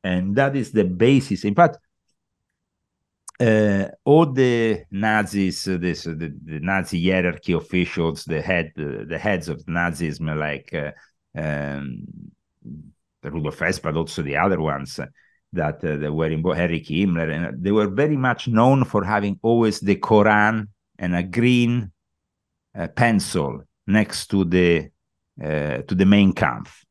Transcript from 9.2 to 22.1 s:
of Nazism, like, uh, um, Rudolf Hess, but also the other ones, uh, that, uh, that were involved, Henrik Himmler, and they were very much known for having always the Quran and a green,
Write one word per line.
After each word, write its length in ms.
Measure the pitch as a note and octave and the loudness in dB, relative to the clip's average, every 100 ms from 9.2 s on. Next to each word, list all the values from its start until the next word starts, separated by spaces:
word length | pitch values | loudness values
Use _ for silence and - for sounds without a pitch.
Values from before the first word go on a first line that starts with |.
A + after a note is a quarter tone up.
| G#2 F#2+ D#2+ | -4 -4 -4
of 160 | D2 D#2+ | -10 -6
Nazism, 720 | E2 F2 E2+ E2 D2 D#2 D2+ | -4 -4 -4 -8 -6 -6 -6
like, 360 | D2+ C#2+ - | -6 -8 -10
uh, 180 | E2 D2 - _ _ _ - | -10 -10 -12 _ _ _ -10
um, 680 | D#2 D2 C#2+ C#2+ C#2+ B1 - - - _ _ _ - D#2 D#2 _ _ _ | -6 -6 -6 -8 -10 -12 -16 -18 -20 _ _ _ -18 -18 -18 _ _ _
Rudolf 360 | - D#2+ D2 - | -10 -6 -6 -4
Hess, 200 | E2 F#2+ | -4 -2
but 180 | E2 D#2 | -4 -4
also 240 | D#2+ - | -4 -6
the 160 | C#2+ C#2+ | -4 0
other 240 | G2 F2+ | 0 0
ones, 380 | D#2 C#2 C#2 - | -2 -4 -8 -12
uh, 60 | C#2+ _ _ _ _ | -14 _ _ _ _
that, 320 | F2 D2+ D2+ | -4 -4 -4
uh, 140 | E2 D2 | -6 -4
that 160 | D2 | -4
were 140 | D2+ D#2 | -2 -2
involved, 320 | D#2 E2+ D#2+ | -2 -2 0
Henrik 260 | F2 E2 D#2+ | -2 -2 -4
Himmler, 440 | D2+ G2 E2+ D#2+ | -2 0 0 -2
and 300 | D2+ E2 B1+ | -4 -6 -6
they 80 | F#2 | 0
were 160 | G#2+ G#2 | 0 0
very 280 | F#2+ D3+ C#3+ | 0 0 0
much 320 | C3 A#2 - | 0 -2 0
known 380 | A2 B2 C3+ B2 | 4 6 4 2
for 180 | G#2+ | 0
having 360 | G2 G#2+ G2+ F#2+ | 0 0 0 -2
always 400 | A2+ A#2 A2 G#2 | 2 4 2 0
the 160 | G2 F#2 | 0 0
Quran 680 | - G#2+ G#2 G#2 G#2 A2 G#2 _ _ _ | 4 4 6 4 4 0 -6 _ _ _
and 180 | F2+ F2 | -4 -2
a 80 | |
green, 680 | F2+ G2+ B2 B2 A#2+ A#2+ G2+ _ _ | -2 0 2 4 2 0 -4 _ _